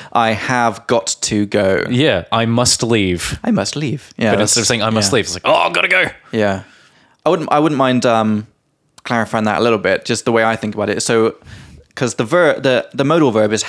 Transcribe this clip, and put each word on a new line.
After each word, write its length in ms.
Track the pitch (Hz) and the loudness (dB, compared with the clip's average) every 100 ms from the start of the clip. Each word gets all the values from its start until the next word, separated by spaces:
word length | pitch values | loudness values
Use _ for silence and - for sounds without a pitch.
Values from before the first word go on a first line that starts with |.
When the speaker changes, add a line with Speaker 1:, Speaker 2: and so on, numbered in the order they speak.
| - | -4
Speaker 1:
"I 180 | 117 113 | 0 0
have 540 | 104 - 123 117 98 - | 0 -2 0 0 -2 -2
got 300 | 117 - - | -2 -2 -6
to 240 | - 107 101 | -2 -2 0
go." 380 | 101 95 92 - | 0 0 0 0
Speaker 2:
Yeah, 340 | 123 147 92 - | 0 2 0 -2
"I 160 | 113 113 | -2 0
must 360 | 120 123 - | 2 0 0
leave." 560 | 117 113 95 87 - - | 0 0 0 -2 -6 -6
Speaker 1:
"I 80 | - | -2
must 240 | 202 101 143 | -2 -2 -6
leave." 360 | 147 147 - - | -6 -8 -10 -4
Yeah, 140 | 110 | 0
Speaker 2:
But 60 | 104 | 2
Speaker 1:
that's 120 | 107 | 0
Speaker 2:
instead 80 | 117 | 0
of 40 | 107 | 0
saying, 160 | 117 | 0
"I 80 | 110 | 0
must 200 | 113 101 | 0 2
Speaker 1:
yeah. 60 | 117 | 0
Speaker 2:
leave," 80 | - | -2
it's 80 | |
like, 80 | 90 | -4
"Oh, 100 | - | 0
I 160 | 165 175 | 2 2
gotta 180 | 175 185 | 0 0
go." 180 | 185 165 - - | 0 -2 -6 -6
Speaker 1:
Yeah. 300 | 110 104 95 - - _ _ _ _ 156 | -2 0 -2 -8 -20 _ _ _ _ 0
I 40 | |
wouldn't, 200 | 175 147 | 0 0
I 60 | 147 | 2
wouldn't 200 | 156 135 | 2 2
mind, 260 | 131 123 123 | 2 2 2
um, 400 | 113 110 107 107 _ _ _ _ - | 2 2 -2 -6 _ _ _ _ -14
clarifying 400 | - 120 107 113 | -4 -4 -2 -2
that 140 | 107 87 | 0 0
a 40 | |
little 160 | 117 107 | 0 0
bit, 260 | 95 92 | 0 -2
just 200 | - 113 | -2 -4
the 80 | 120 | 0
way 120 | 113 | 2
I 120 | 113 110 | 2 0
think 180 | 107 | -4
about 160 | 107 104 | -4 -4
it. 120 | 101 | -2
So, 320 | - 117 110 - - - - - - | 0 2 2 -2 -16 -20 -20 -20 -14
'cause 200 | - 123 - | -6 -4 -4
the 80 | |
ver-, 360 | 113 175 151 - | -2 2 2 2
the, 260 | 135 123 - | 0 0 -2
the 120 | 123 | -2
modal 260 | 139 165 139 | 0 2 4
verb 200 | 110 107 | 2 2
is 100 | 110 | 0